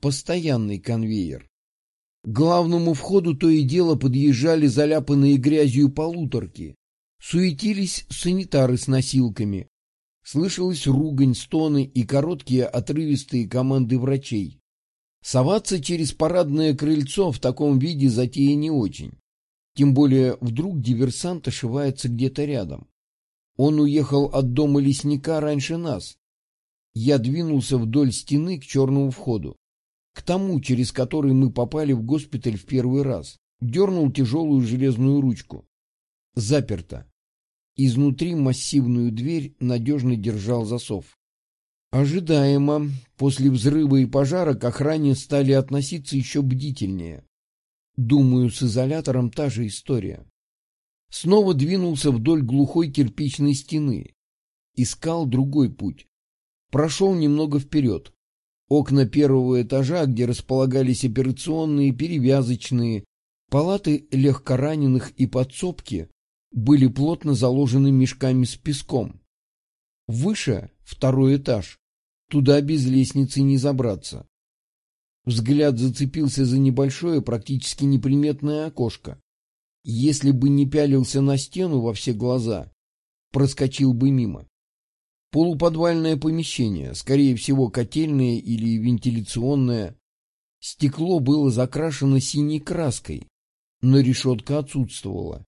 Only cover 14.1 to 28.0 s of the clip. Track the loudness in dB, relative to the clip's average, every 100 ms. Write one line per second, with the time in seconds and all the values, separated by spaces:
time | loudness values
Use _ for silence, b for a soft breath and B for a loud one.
14.1 | -2 -4 -6 -6 -12 _ _ _ _ _
15.1 | _ -4 0 2 0 0 -6 -4 -4 -4
16.1 | -2 0 2 0 2 0 0 0 0 0
17.1 | 0 -2 0 -4 0 2 2 0 2 2
18.1 | 2 -2 2 2 2 0 0 -2 -4 -16
19.1 | -16 _ _ _ _ _ 2 4 6 6
20.1 | 6 2 0 -4 -4 -4 -4 -2 0 0
21.1 | -2 -6 -6 -6 -6 -6 -4 -4 -4 -6
22.1 | -2 -2 -2 -4 -4 -6 -10 -16 _ _
23.1 | _ _ _ _ _ 2 4 4 2 2
24.1 | 0 0 0 0 2 2 4 2 2 0
25.1 | -2 -2 -2 0 -2 -4 -6 -4 -6 -8
26.1 | -20 _ _ _ _ _ _ _ -4 2
27.1 | 2 2 -2 0 -2 0 -2 0 2